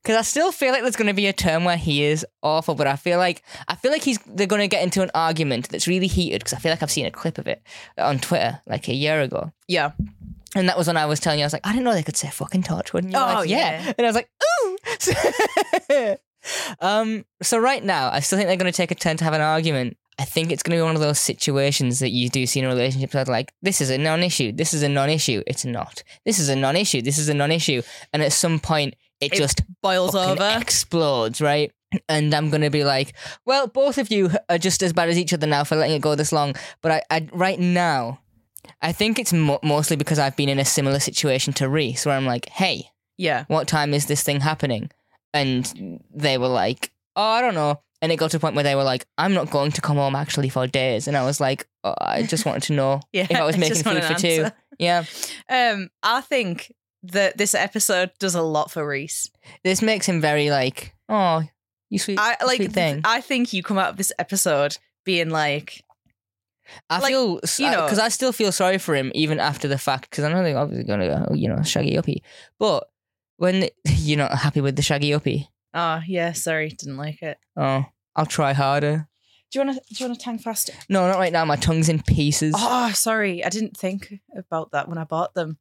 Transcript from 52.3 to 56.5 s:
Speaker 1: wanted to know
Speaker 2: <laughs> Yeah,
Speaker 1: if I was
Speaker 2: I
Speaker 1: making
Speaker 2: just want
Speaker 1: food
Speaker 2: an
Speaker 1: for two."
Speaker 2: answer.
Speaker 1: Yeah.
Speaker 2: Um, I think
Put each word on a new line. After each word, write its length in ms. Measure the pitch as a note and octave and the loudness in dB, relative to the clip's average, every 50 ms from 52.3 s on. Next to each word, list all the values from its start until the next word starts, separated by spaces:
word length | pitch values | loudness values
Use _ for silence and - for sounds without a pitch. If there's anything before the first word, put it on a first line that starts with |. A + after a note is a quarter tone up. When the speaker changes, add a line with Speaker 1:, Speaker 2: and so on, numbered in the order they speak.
| - D#3 - | -2 -2 0
Speaker 1:
wanted 180 | D#3 - - D3 | -2 -2 -2 -2
to 100 | - D#3 | 0 0
know 260 | C#3+ C3+ C3+ C3+ C#3 C#3 | 2 2 2 0 -2 -4
Speaker 2:
<laughs> 80 | _ - | _ -4
Yeah, 140 | F3+ F3+ - | -2 0 0
Speaker 1:
if 80 | E3+ F3+ | 0 2
I 60 | D#3+ | 2
was 100 | D3 D#3+ | 2 2
Speaker 2:
I 40 | F3+ | 2
Speaker 1:
making 160 | E3+ D#3 D#3 | 2 2 2
Speaker 2:
just 100 | E3 D3+ | 0 0
want 140 | A3+ F#3+ F3+ | 0 0 0
Speaker 1:
food 60 | F3 D#3+ | 0 0
Speaker 2:
an 40 | E3 | -2
Speaker 1:
for 40 | F3 | 0
two." 60 | - E3+ E3 D#3+ D#3 | 2 2 2 2 0
Speaker 2:
answer. 120 | A3 - _ _ _ - _ | -2 -4 _ _ _ -8 _
Speaker 1:
Yeah. 240 | E3+ F3 F3 F3 E3 D#3 - - - - - - - - | 0 2 2 2 0 -4 -8 -10 -8 -8 -10 -16 -8 -2
Speaker 2:
Um, 400 | C4 C4 B3 A#3 G#3+ G3+ F#3+ F3 _ _ - | 0 2 2 2 0 -2 -6 -10 _ _ -2
I 160 | G#3 A3+ B3+ | 0 0 -2
think 520 | C4 - D4+ C4 A3+ F#3 | -2 -2 -2 -2 -2 -2